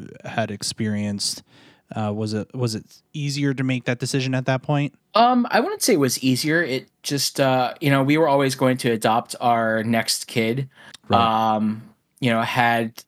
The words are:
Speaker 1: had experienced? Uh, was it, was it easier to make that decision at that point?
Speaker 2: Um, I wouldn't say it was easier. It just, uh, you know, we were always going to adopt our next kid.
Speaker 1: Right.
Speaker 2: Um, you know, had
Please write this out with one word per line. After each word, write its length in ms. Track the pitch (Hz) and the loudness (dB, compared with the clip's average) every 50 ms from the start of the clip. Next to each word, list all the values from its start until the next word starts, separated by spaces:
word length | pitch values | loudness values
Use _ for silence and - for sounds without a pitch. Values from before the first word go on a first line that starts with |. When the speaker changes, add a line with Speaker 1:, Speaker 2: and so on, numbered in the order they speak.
| - - - - - | -18 -18 -18 -16 -14
Speaker 1:
had 260 | - - 117 110 104 | -8 -6 -4 -4 -4
experienced? 920 | 104 101 - - - - 113 107 104 104 104 104 101 98 - - - - - _ _ - - - _ _ _ - - | -6 -8 -8 -10 -6 -4 -4 -4 -2 -2 -2 -4 -4 -4 -4 -6 -6 -8 -14 _ _ -20 -20 -20 _ _ _ -12 -8
Uh, 180 | 113 107 107 | -6 -6 -4
was 220 | 104 107 110 107 110 | -4 -4 -6 -4 -4
it, 180 | 107 101 - | -6 -6 -6
was 220 | - 131 123 113 110 | -6 -4 -4 -4 -4
it 100 | 101 - _ - - _ _ | -6 -10 _ -20 -20 _ _
easier 420 | - 156 143 143 135 143 143 139 131 | -10 -6 -6 -4 -4 -2 -2 -2 0
to 80 | 131 | 0
make 220 | 131 131 131 123 - | -2 -2 -2 -2 -2
that 160 | - 123 - | -4 -4 -4
decision 340 | 135 120 - 139 127 131 131 | -4 -2 -2 -2 -2 0 -2
at 120 | 127 123 | -2 0
that 160 | - 131 127 | 0 -2 -2
point? 300 | - - 147 143 147 - _ _ _ _ - | 0 -2 0 0 0 -2 _ _ _ _ 2
Speaker 2:
Um, 320 | 214 233 247 254 247 240 - | 4 4 4 4 2 0 2
I 100 | - 214 | 0 0
wouldn't 220 | 254 381 427 415 | 0 0 -4 -2
say 100 | - - | 0 2
it 80 | 214 151 | 2 4
was 220 | 139 123 - - | 4 2 0 0
easier. 400 | 127 131 127 123 - 151 156 170 | 0 0 0 0 0 0 0 0
It 260 | 170 123 127 127 - _ _ _ - | 0 -2 -4 -6 -6 _ _ _ -8
just, 360 | - 147 139 - - - - | -4 -4 -2 -2 -2 0 0
uh, 340 | 139 131 131 127 127 120 - - | 2 2 4 2 0 0 -4 -2
you 100 | 160 139 | 0 2
know, 120 | 139 139 | 4 4
we 160 | 135 139 147 156 | 4 4 4 4
were 100 | 165 147 | 4 4
always 280 | 139 139 139 135 131 | 4 4 2 2 0
going 200 | - 135 127 127 127 | 2 2 2 2 2
to 120 | - 123 | 0 0
adopt 460 | 117 110 113 113 110 120 117 - - - | 0 2 2 2 2 2 0 -4 -10 -2
our 440 | 123 123 117 117 113 110 110 110 107 | 0 0 2 2 2 0 0 0 0
next 420 | 113 117 113 110 - - - - | 0 0 0 0 -2 -4 -6 -6
kid. 420 | - - 120 113 113 120 135 135 - _ _ - - - - _ - | -6 -2 -2 0 0 0 -4 -4 -8 _ _ -20 -20 -20 -16 _ 0
Speaker 1:
Right. 460 | 120 117 117 113 110 110 113 110 110 | 2 2 4 4 2 2 2 2 2
Speaker 2:
Um, 280 | 107 107 107 110 113 - - _ _ _ _ _ - | 2 0 -2 -2 -4 -10 -18 _ _ _ _ _ -4
you 100 | 139 123 | -2 0
know, 120 | 113 113 | 0 0
had 600 | 117 113 - 131 120 120 117 117 117 113 - - - | 0 -2 0 2 2 2 2 0 -2 -4 -8 -14 -18